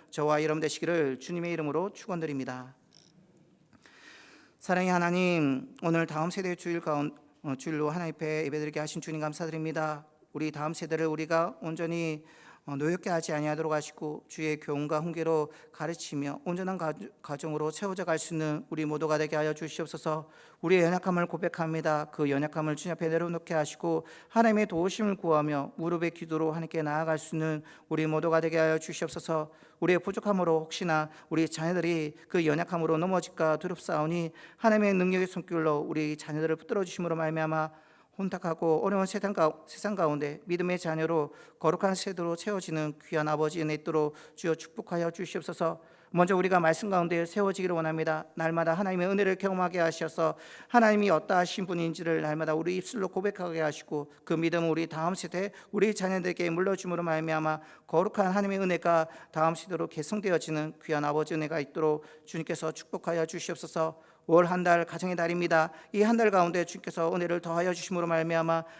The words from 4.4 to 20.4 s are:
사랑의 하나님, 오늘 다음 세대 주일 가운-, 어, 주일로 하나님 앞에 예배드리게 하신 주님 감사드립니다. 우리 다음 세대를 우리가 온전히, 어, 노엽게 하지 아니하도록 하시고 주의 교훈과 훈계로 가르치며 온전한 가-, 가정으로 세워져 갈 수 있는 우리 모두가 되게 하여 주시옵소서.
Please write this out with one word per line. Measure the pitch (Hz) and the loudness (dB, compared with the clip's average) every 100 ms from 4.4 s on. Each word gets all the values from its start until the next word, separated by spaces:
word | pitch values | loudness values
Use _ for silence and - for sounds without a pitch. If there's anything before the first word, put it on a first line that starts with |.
| - _ | -20 _
사랑의 | - 180 185 | -2 2 4
하나님, | 180 175 175 180 170 143 135 - - | 4 4 4 2 4 2 0 -4 -4
오늘 | 170 165 160 | 0 2 0
다음 | 151 165 | -2 -4
세대 | 196 185 175 | -2 -4 -6
주일 | 175 170 | -4 -4
가운-, | 165 147 147 - - _ | -2 -2 -2 -6 -18 _
어, | 151 131 | -8 -6
주일로 | - 156 151 | -4 -2 -2
하나님 | 170 170 151 | -2 -6 -6
앞에 | 156 156 156 | -4 -2 -2
예배드리게 | 151 151 151 | -4 -4 -4
하신 | 151 170 | -6 -8
주님 | 151 156 | -8 -6
감사드립니다. | 151 151 165 160 156 156 156 151 151 _ _ | -6 -4 -6 -6 -4 -2 -4 -4 -12 _ _
우리 | - 151 | -6 -4
다음 | 147 151 | -4 -4
세대를 | 165 160 160 160 | -4 -4 0 0
우리가 | 156 156 165 175 - | -2 0 2 0 -4
온전히, | 160 160 165 170 165 151 156 - - - - | -8 -4 -4 -2 -4 -6 -10 -20 -20 -18 -8
어, | 143 | -4
노엽게 | 151 180 202 | -2 -2 -2
하지 | 170 160 | -2 -2
아니하도록 | 151 151 151 160 | -2 -2 -2 -2
하시고 | 151 147 - 156 151 - | -2 -4 -8 -10 -10 -12
주의 | - 156 151 | -6 -4 -4
교훈과 | 151 143 147 156 | -4 -4 -2 -2
훈계로 | 170 165 160 160 151 - - | -2 -2 0 0 0 -6 -20
가르치며 | - 156 165 - 147 143 143 - | -8 -8 -8 -8 -6 -4 -6 -6
온전한 | 175 185 190 | -4 -4 -4
가-, | 160 156 202 - | -4 -4 -10 -16
가정으로 | - 143 160 151 151 | -12 -8 -6 -4 -4
세워져 | 156 202 190 175 | -4 -6 -4 -2
갈 | 160 | -2
수 | - 165 | -2 -4
있는 | 156 151 - | -2 -4 -6
우리 | 156 156 | -4 -2
모두가 | 151 156 151 | -2 0 0
되게 | 156 156 | 0 0
하여 | 151 | -2
주시옵소서. | 151 156 - 160 160 165 156 151 - | -2 -6 -8 -8 -6 -4 -4 -6 -16